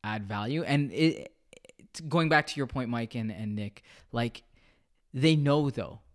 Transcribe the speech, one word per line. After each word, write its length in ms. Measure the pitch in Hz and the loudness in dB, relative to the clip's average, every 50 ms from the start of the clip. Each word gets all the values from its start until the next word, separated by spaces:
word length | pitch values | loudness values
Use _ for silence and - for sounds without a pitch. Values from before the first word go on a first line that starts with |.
| - | -6
add 220 | 107 110 110 101 | -6 -6 -6 -6
value. 360 | 98 104 104 104 117 139 160 170 | -6 -6 -4 -4 -2 -2 -4 0
And 280 | - 139 147 143 135 | 2 2 2 2 0
it, 400 | 85 120 160 160 - - - - _ _ _ _ - - _ - - _ | 2 4 4 4 4 2 -10 -16 _ _ _ _ -20 -20 _ -20 -20 _
it's 220 | - _ _ - | -20 _ _ -14
going 260 | 165 156 135 170 165 156 | -8 0 0 2 4 6
back 180 | 156 151 147 - | 4 4 4 2
to 80 | - 143 | -4 -4
your 80 | 139 | -4
point, 240 | 120 - 135 127 117 | -4 -2 -4 -2 -2
Mike 240 | 120 117 117 110 - | -2 -4 -4 -4 -4
and, 180 | 123 110 110 | -6 -4 -4
and 220 | 104 87 110 104 104 | -6 -6 -6 -6 -4
Nick, 280 | 104 104 101 _ - _ - - - - _ | -4 -6 -8 _ -14 _ -20 -20 -20 -20 _
like, 300 | - 117 120 120 - - _ _ _ _ _ _ _ _ _ _ _ _ _ _ - | -4 -2 -2 -2 -4 -10 _ _ _ _ _ _ _ _ _ _ _ _ _ _ -4
they 200 | 131 135 160 160 | 2 4 4 6
know 340 | 151 143 143 143 151 147 143 | 6 4 4 4 4 2 0
though. 300 | 123 - 98 - - - _ _ | -2 -4 -8 -8 -10 -16 _ _